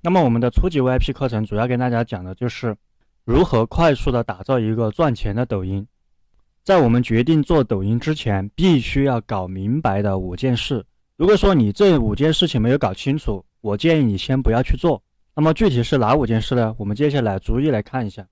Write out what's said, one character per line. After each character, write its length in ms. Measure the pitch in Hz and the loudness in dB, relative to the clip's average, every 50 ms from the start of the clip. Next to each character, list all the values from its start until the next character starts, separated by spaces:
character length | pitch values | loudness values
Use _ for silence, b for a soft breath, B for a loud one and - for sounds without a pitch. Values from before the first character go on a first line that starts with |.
那 80 | _ 170 | _ 2
么 140 | 180 190 160 | 2 2 4
我 60 | 127 | 4
们 120 | 117 117 | 2 2
的 80 | 120 123 - | 0 0 0
初 180 | - - 185 | 2 0 0
级 100 | 165 147 | 0 0
V 120 | 127 127 127 | 0 2 2
I 60 | 127 | 0
P 120 | - - 135 | 0 -2 -2
课 160 | - 143 127 | -4 -4 -4
程 160 | 110 107 110 | -2 -2 -4
主 120 | 104 104 | -2 -2
要 100 | 104 113 | -2 -2
跟 140 | 123 127 120 | 0 -2 -2
大 100 | 123 123 | -2 0
家 140 | 120 117 120 | 0 -2 -2
讲 200 | - - 95 90 | -4 -6 -10 -10
的 80 | 92 92 | -12 -10
就 120 | _ 123 123 | _ -6 -6
是 280 | - - - - 104 - _ _ _ _ _ _ _ _ _ | -6 -6 -6 -6 -6 -6 _ _ _ _ _ _ _ _ _
如 180 | - 117 139 185 | 0 2 2 2
何 240 | - - 117 113 | 2 2 0 0
快 260 | 117 - - 170 165 143 | 0 0 2 2 2 2
速 200 | 123 - 147 123 | 2 0 -2 0
的 100 | 120 113 | -2 -2
打 220 | - 104 - 95 | -4 -8 -12 -4
造 120 | - 135 | -2 -2
一 160 | 123 113 110 110 | 0 0 0 -2
个 160 | 110 117 107 101 | -2 -2 -2 0
赚 200 | - 170 151 120 | 0 0 0 0
钱 220 | - - 110 98 | -2 -4 -4 -2
的 100 | 113 123 | -4 -4
抖 200 | - 113 98 92 | -4 -4 -6 -4
音。 200 | 92 98 98 101 _ _ _ _ _ _ _ _ _ _ _ _ _ _ _ _ | -4 -6 -6 -6 _ _ _ _ _ _ _ _ _ _ _ _ _ _ _ _
在 180 | - 190 180 | 2 4 4
我 80 | 147 117 | 4 4
们 140 | 113 123 123 | 4 2 2
决 220 | - 113 113 123 | 2 0 0 2
定 180 | 156 165 156 143 | 2 2 2 2
做 220 | - 170 156 131 | 2 2 2 2
抖 180 | - 117 98 95 | 0 -2 -2 0
音 160 | 101 113 120 | -2 -2 -2
之 160 | 113 151 156 | -2 -4 -6
前， 340 | 151 - 117 101 98 95 104 _ | -4 -2 -2 -2 -2 -4 -6 _
必 240 | - 165 190 170 139 | 0 2 4 4 4
须 240 | 117 - - 139 139 | 2 0 -2 0 0
要 180 | 139 127 117 107 | 0 0 -2 -4
搞 260 | _ 113 98 92 90 | _ -6 -6 -6 -8
明 340 | 95 95 95 104 123 151 156 | -8 -6 -4 -2 -2 -2 0
白 180 | 117 98 101 | -2 -2 0
的 160 | 101 104 95 | 0 0 -2
五 200 | 95 92 90 87 | -2 -4 -6 -8
件 200 | 90 - 131 123 | -4 -2 -2 -2
事。 280 | 113 - - 147 113 95 _ _ _ _ _ _ | -2 -2 -4 -6 -6 -6 _ _ _ _ _ _
如 100 | _ 160 | _ 2
果 100 | 185 214 | 2 2
说 160 | 196 - 202 190 | 4 4 2 4
你 200 | 156 117 104 101 | 4 2 2 2
这 260 | - 208 196 175 147 | 2 4 4 4 4
五 160 | 117 110 104 | 2 -2 -2
件 180 | 101 139 156 156 | 0 0 0 2
事 140 | - - | 0 0
情 160 | 160 - 127 107 | 0 0 0 2
没 80 | 117 | 2
有 80 | 131 139 | 2 2
搞 160 | - 104 92 | 0 -4 -4
清 240 | - - 139 139 156 | -4 -4 -4 -4 -2
楚， 260 | - - 104 95 - _ _ _ - | -2 -6 -6 -6 -8 _ _ _ -6
我 140 | 107 101 | -6 -4
建 240 | 104 - 165 165 156 | 0 2 2 2 4
议 40 | 139 | 2
你 120 | 117 101 | 2 0
先 240 | 92 - - 135 131 | -2 -2 -2 -2 0
不 120 | 131 - 113 | 2 2 2
要 100 | 117 135 | 0 2
去 140 | - - | 0 -2
做。 260 | - - 175 143 101 _ _ _ _ _ _ _ | 0 2 0 0 0 _ _ _ _ _ _ _
那 80 | - 151 | 0 2
么 100 | 156 160 | 2 2
具 140 | - 220 202 | 2 2 2
体 140 | 135 120 117 | 2 2 0
是 160 | - - 135 | 0 0 0
哪 160 | 117 107 113 | 2 2 2
五 100 | 156 139 | 2 2
件 160 | 110 117 110 | 2 0 0
事 140 | 110 - 131 | 0 0 0
呢？ 180 | 123 117 110 110 - | 0 0 0 -2 -6
我 60 | 110 | -6
们 120 | 101 104 | -6 -2
接 140 | 107 147 151 | 0 0 0
下 100 | 143 143 | 0 0
来 160 | 120 110 98 95 | 0 0 -2 -4
逐 180 | _ - 113 120 | _ -2 -2 0
一 100 | 143 156 | 0 0
来 140 | 135 107 104 | 0 -2 -4
看 240 | - - 131 120 | -4 -6 -6 -6
一 20 | 104 | -6
下。 160 | - - 95 _ | -10 -14 -20 _